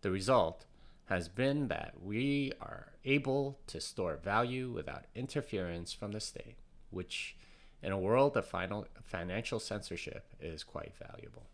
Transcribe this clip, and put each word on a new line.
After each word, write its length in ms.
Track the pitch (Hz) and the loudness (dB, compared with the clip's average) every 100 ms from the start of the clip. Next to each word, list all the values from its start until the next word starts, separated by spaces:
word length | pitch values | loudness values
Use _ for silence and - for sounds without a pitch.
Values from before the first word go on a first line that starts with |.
The 100 | 101 | 2
result 540 | 95 95 131 82 - - - - - - | 2 6 8 6 2 -16 -20 -20 -20 0
has 180 | 92 82 | 0 0
been 400 | 87 131 143 139 | 2 2 4 2
that 240 | 78 - - | 0 -4 -8
we 500 | 92 107 135 143 135 - | -2 0 2 2 2 -2
are 360 | - 131 - - | -6 -8 -12 -8
able 540 | 131 143 135 135 139 139 - | 4 4 6 2 2 -4 -8
to 160 | 80 | -6
store 340 | - - 90 76 | -6 -2 0 0
value 540 | 92 107 123 127 127 | 2 4 4 0 -2
without 340 | 117 73 - - | -4 -4 -8 -10
interference 800 | 107 127 147 - 104 90 85 85 | -6 -2 -2 0 0 0 -2 -6
from 200 | - 104 | -6 -4
the 80 | 104 | -4
state, 360 | - - - - - - - | -6 -8 -12 -14 -20 -20 -8
which 480 | 92 87 - - - - - - - | -6 -4 -4 -6 -8 -18 -20 -20 -6
in 100 | - | -2
a 60 | 98 | 2
world 360 | 95 117 143 | 4 8 8
of 120 | 135 - | 6 2
final, 400 | 92 92 101 - - | 0 0 -2 -6 -12
financial 580 | - 90 87 95 113 113 | -6 -4 -2 -2 0 -2
censorship 640 | - 104 - 85 - - - - | -2 -4 -4 -6 -6 -10 -12 -10
is 240 | 85 80 | -8 -8
quite 300 | - - - - | -8 -8 -8 -12
valuable. 460 | - - - - - | -14 -12 -14 -16 -18